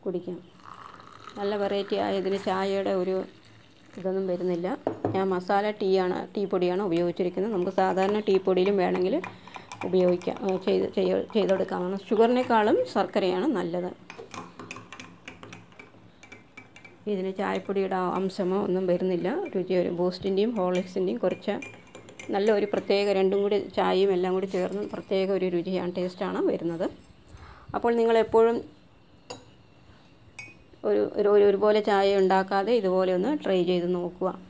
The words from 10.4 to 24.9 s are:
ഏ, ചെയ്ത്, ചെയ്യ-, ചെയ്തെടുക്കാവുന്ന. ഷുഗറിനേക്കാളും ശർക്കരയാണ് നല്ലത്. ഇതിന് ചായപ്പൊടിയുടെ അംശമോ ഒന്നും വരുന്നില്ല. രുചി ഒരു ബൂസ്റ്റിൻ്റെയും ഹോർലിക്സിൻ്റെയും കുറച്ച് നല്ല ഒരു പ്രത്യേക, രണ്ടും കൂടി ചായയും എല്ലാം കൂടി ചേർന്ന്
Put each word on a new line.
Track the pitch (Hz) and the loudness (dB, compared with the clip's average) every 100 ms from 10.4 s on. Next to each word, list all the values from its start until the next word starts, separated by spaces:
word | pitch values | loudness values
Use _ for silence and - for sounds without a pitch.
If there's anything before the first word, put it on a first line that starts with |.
| 202 | -2
ഏ, | 185 190 | -2 0
ചെയ്ത്, | 190 196 - | 0 0 0
ചെയ്യ-, | 185 190 - 226 | 0 0 0 0
ചെയ്തെടുക്കാവുന്ന. | 190 190 190 185 180 196 - | 2 2 0 -2 -4 -6 -2
ഷുഗറിനേക്കാളും | 214 226 247 254 233 208 359 508 | 4 4 4 2 2 4 2 0
ശർക്കരയാണ് | 226 185 220 190 185 240 220 | 0 0 0 0 0 0 -2
നല്ലത്. | 175 175 180 - - - - - - - - - - - - - - - - - - - - - - - - - - - - - - - - | -2 -4 -6 -10 -18 -18 -14 -14 -16 -16 -16 -16 -16 -18 -18 -18 -20 -18 -18 -20 -20 -20 -20 -20 -20 -20 -20 -20 -20 -20 -20 -20 -20 -14 -6
ഇതിന് | 202 190 190 | -4 -4 -4
ചായപ്പൊടിയുടെ | 196 190 190 196 190 185 180 170 | -2 -4 -2 -2 0 0 0 0
അംശമോ | 190 - 180 190 - | -2 -2 -2 0 0
ഒന്നും | 180 185 | 0 2
വരുന്നില്ല. | 175 185 180 175 294 370 | 0 2 0 -2 -4 -4
രുചി | 196 180 185 | -4 -2 0
ഒരു | 175 175 | 0 0
ബൂസ്റ്റിൻ്റെയും | 180 180 190 190 220 226 | -2 -2 -2 0 0 0
ഹോർലിക്സിൻ്റെയും | 180 180 180 - 185 233 190 | 0 0 -2 -2 -2 0 -2
കുറച്ച് | 185 - 202 - - - - - - - | -2 -6 -6 -8 -16 -20 -20 -20 -18 -6
നല്ല | 202 202 208 | -2 2 2
ഒരു | 202 | 2
പ്രത്യേക, | 190 190 202 202 196 | -2 0 2 2 2
രണ്ടും | 190 196 | 2 2
കൂടി | 202 202 185 196 | 2 0 -2 -2
ചായയും | 185 185 196 185 | 2 4 2 2
എല്ലാം | 180 185 | 0 -2
കൂടി | 190 190 | -2 -2
ചേർന്ന് | 180 190 208 | -2 -4 -8